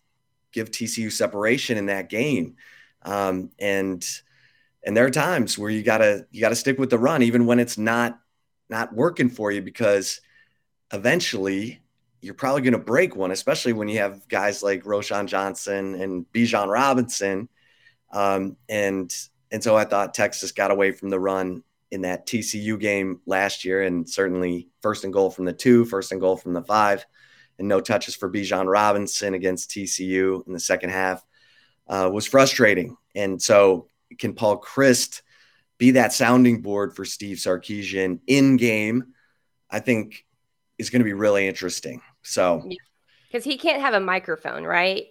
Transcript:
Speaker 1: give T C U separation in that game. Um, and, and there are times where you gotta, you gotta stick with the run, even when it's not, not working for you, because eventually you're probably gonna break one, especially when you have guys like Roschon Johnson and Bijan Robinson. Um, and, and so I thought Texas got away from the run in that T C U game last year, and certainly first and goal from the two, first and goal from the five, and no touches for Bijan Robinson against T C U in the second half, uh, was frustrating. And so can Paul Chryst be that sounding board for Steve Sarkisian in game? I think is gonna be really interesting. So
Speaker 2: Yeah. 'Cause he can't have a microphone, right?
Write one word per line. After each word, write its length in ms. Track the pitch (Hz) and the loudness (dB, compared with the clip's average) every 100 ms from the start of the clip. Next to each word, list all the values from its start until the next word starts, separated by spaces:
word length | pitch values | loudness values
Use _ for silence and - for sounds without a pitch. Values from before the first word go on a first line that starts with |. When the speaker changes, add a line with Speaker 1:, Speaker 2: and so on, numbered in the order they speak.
| _ _ _ _ _ | _ _ _ _ _
Speaker 1:
give 180 | 113 110 | -8 -8
T 160 | - 113 | -6 -6
C 160 | 117 | -6
U 80 | 107 | -6
separation 680 | - - 101 107 127 - 107 | -2 -2 0 0 0 0 -2
in 100 | 101 | -2
that 220 | 98 87 | -4 -4
game. 480 | 107 147 113 80 - - - _ _ | -4 -2 -2 -4 -10 -20 -20 _ _
Um, 480 | - 101 95 95 95 - | -6 -2 0 -2 -8 -6
and, 480 | 101 98 95 90 - - _ _ _ _ _ _ | -2 0 -2 -6 -8 -12 _ _ _ _ _ _
and 120 | - 107 | -2 2
there 80 | |
are 60 | 135 | 2
times 480 | 127 156 165 107 - | 2 0 0 -2 -4
where 120 | 104 | -4
you 120 | 110 | -2
gotta, 440 | 107 110 107 101 - | 0 4 4 2 -6
you 100 | 104 | 0
gotta 140 | 110 | 0
stick 240 | 120 139 135 | 0 -2 -2
with 120 | 131 | 0
the 80 | 117 | 2
run, 240 | 131 156 | 2 4
even 240 | 117 120 117 | 4 4 4
when 120 | 120 | 4
it's 180 | 120 107 | 2 -2
not, 420 | 110 117 117 117 _ _ _ _ - | 0 0 0 -4 _ _ _ _ -10
not 260 | 110 117 | -8 -6
working 340 | 107 165 170 123 | 0 -2 2 -2
for 220 | 117 104 | 0 -4
you, 100 | 101 | -4
because 600 | 95 - 110 101 95 - _ _ _ _ _ _ _ | -6 -2 2 2 0 -8 _ _ _ _ _ _ _
eventually 920 | 104 117 175 - 107 98 98 113 - _ _ _ _ | -4 0 0 0 -4 -2 -2 -6 -12 _ _ _ _
you're 120 | 92 | -18
probably 280 | - 131 143 | -6 -2 0
gonna 160 | 127 117 | 2 2
break 380 | - 131 185 101 | 2 2 2 0
one, 160 | 92 | -4
especially 400 | 95 - 156 123 | -2 -2 -2 -2
when 160 | 110 104 | -2 -2
you 100 | 110 | -2
have 280 | 101 98 - | -2 -6 -4
guys 340 | 101 104 98 | 0 0 -2
like 220 | 101 95 | -2 -2
Roschon 420 | 98 104 101 101 101 | -2 -4 -2 -4 -2
Johnson 680 | 98 98 92 - 98 98 92 | -2 -2 -6 -6 -4 -4 -6
and 280 | 95 90 - | -6 -6 -6
Bijan 360 | 117 117 113 98 | 0 2 2 2
Robinson. 800 | 110 139 127 120 - 98 95 120 _ _ _ _ _ _ | 2 2 2 0 -2 -2 -2 -8 _ _ _ _ _ _
Um, 440 | 98 101 98 95 - - | -2 0 0 -2 -10 -6
and, 460 | 107 98 95 90 - - _ - | -2 -2 -2 -6 -10 -14 _ -10
and 120 | 113 | -6
so 140 | 117 107 | 2 2
I 80 | |
thought 300 | 104 101 95 | 4 0 0
Texas 380 | - 104 - 95 | 0 -2 -2 -8
got 180 | - 98 | -2 0
away 220 | 98 98 | 2 2
from 180 | 95 98 | 0 -4
the 100 | 95 | -2
run 440 | 95 95 95 90 _ _ _ | 0 -2 -4 -6 _ _ _
in 120 | 98 | -8
that 240 | 90 90 - | -6 -6 -4
T 140 | 113 | -6
C 180 | 107 104 | -4 -6
U 180 | 107 107 | -4 -2
game 420 | 104 101 95 90 - | 0 0 -2 -6 -4
last 380 | 95 98 - | 0 0 -4
year, 180 | 92 95 | -4 -2
and 260 | 95 87 82 | 0 -2 -6
certainly 600 | - 95 90 90 87 - _ | -2 -2 0 -2 -4 -10 _
first 240 | 107 107 | -6 -4
and 80 | 98 | -2
goal 180 | 98 95 | 0 0
from 140 | 90 | 0
the 80 | 90 | -6
two, 320 | 80 127 120 | -2 4 6
first 280 | 117 98 92 | 4 -2 -4
and 80 | 95 | -2
goal 160 | 92 95 | 0 0
from 180 | 92 | -4
the 80 | 87 | -6
five, 420 | 82 107 104 95 - _ _ _ _ - | 0 2 4 0 -6 _ _ _ _ -10
and 80 | 98 | 0
no 140 | 95 | 0
touches 340 | - 107 - | 2 -2 -2
for 160 | - 95 | -8 -6
Bijan 400 | 101 95 95 92 | -4 -2 -2 2
Robinson 640 | 101 104 104 101 - 101 | 4 4 2 -2 -4 -4
against 360 | 95 92 92 - | -2 -2 -4 -8
T 160 | 101 95 | -10 -8
C 180 | - | -6
U 400 | 92 92 95 92 - | -2 0 0 -2 -6
in 60 | |
the 80 | 90 | -10
second 300 | - 92 90 | -4 -2 -2
half, 360 | 95 95 92 _ _ _ _ _ _ - | -2 -2 -4 _ _ _ _ _ _ -6
uh, 200 | 98 92 | -2 0
was 140 | 104 - | -2 2
frustrating. 720 | 135 135 - 110 92 82 - _ | 4 4 6 4 4 -2 -10 _
And 280 | 98 98 90 | -6 -4 -4
so 460 | - 101 98 87 - _ _ - | 4 8 8 4 -2 _ _ -8
can 160 | 107 | -8
Paul 280 | - 107 104 | -2 0 0
Chryst 600 | - - 135 123 - - _ _ _ _ _ - | -4 4 6 6 2 -8 _ _ _ _ _ 2
be 120 | 123 | 4
that 220 | 127 107 | 6 4
sounding 500 | - 120 127 123 110 | 2 4 6 6 4
board 320 | 98 101 101 | -2 -2 -2
for 100 | - | -6
Steve 340 | 95 - 101 90 | -10 -10 -10 -6
Sarkisian 840 | 98 92 - 104 95 95 92 87 - | -2 -2 -4 -10 -6 -2 -2 -4 2
in 280 | 139 139 127 | 4 6 6
game? 560 | 120 110 107 120 - _ _ _ _ _ - | 4 0 0 -2 -6 _ _ _ _ _ -8
I 120 | 107 | -6
think 440 | 131 113 101 - _ _ _ _ _ - | 0 -2 -2 -14 _ _ _ _ _ -12
is 120 | 110 | -2
gonna 140 | 123 | 2
be 80 | 110 | 2
really 360 | 98 104 101 98 | 2 2 2 0
interesting. 520 | - 90 - 78 - _ _ | -4 -6 -8 -10 -14 _ _
So 400 | - - 92 82 185 | -8 0 2 2 -2
Speaker 2:
Yeah. 100 | 180 _ _ _ _ _ | -16 _ _ _ _ _
'Cause 120 | 240 | -8
he 140 | 269 262 | -6 -4
can't 240 | 320 277 | -2 0
have 120 | 269 | 0
a 60 | 208 | 0
microphone, 640 | 190 185 185 156 - 147 | 0 -4 -4 -8 -6 -8
right? 440 | 165 175 185 196 - | -2 0 0 -2 -8